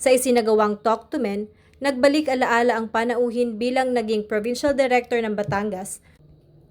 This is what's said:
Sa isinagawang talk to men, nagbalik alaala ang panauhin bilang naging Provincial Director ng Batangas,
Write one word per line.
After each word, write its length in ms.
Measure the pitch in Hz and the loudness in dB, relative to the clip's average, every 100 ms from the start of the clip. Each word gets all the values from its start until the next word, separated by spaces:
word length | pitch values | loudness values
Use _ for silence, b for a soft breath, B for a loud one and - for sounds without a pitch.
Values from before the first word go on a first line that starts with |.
Sa 80 | 262 | 2
isinagawang 720 | 254 262 240 220 214 208 208 | 4 4 2 4 4 2 0
talk 320 | 226 220 - | -2 -2 -4
to 80 | 302 | -6
men, 240 | 214 202 214 b b b | -4 -4 -8 b b b
nagbalik 480 | 277 254 285 302 302 | -4 2 2 2 0
alaala 480 | 254 233 233 240 | 0 2 2 2
ang 160 | 226 226 | 0 -2
panauhin 720 | 226 240 233 240 233 240 214 | -2 -2 0 0 0 -2 -2
bilang 320 | 247 262 254 | -2 0 0
naging 320 | 247 220 214 208 | -2 -2 -4 -2
Provincial 480 | 214 226 240 294 | -4 -4 -2 0
Director 480 | 277 262 247 247 240 | 2 2 0 0 -2
ng 160 | 220 208 | -2 -4
Batangas, 640 | 202 202 208 185 202 - b b - - _ _ - | -2 -4 -4 -6 -10 -14 b b -20 -20 _ _ -2